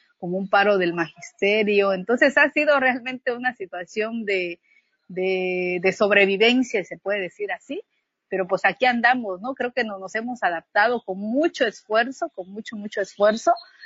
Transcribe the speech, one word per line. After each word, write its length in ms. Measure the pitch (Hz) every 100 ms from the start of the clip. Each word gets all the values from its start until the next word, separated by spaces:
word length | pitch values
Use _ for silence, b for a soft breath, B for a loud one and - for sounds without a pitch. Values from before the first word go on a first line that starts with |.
| b b
como 200 | 175 185
un 120 | 190
paro 280 | 202 202 196
del 160 | 175
magisterio. 1000 | 175 160 - - - 196 214 208 202 196
Entonces 440 | 185 185 247 285 294
ha 120 | 294
sido 280 | 294 302 285
realmente 540 | 262 247 247 254 262
una 200 | 240 254 247
situación 680 | 180 180 175 214 220 233 208
de, 340 | 190 175 175 _ _ _ _ _
de, 680 | 180 190 185 185 180 180 180
de 100 | 185
sobrevivencia, 920 | 180 202 202 196 196 226 247 247 214 175
se 120 | 165
puede 220 | 190 202
decir 320 | 180 - 202
así, 300 | 175 - 330 - _ _ _ -
pero 180 | 190 185
pues 140 | 185 196
aquí 200 | 180 254
andamos, 560 | 240 240 254 214 180
¿no? 120 | 226
Creo 200 | 277 247
que 100 | 254
no-, 160 | 226 196
nos 160 | 190 220
hemos 260 | 240 240
adaptado 580 | 190 165 _ 208 226 240
con 160 | - 190
mucho 460 | 208 254 339 - 233
esfuerzo, 640 | - - 214 240 - 330
con 160 | - 180
mucho, 280 | 208 - 214
mucho 240 | 208 214
esfuerzo, 500 | 190 - 208 220 339 - B B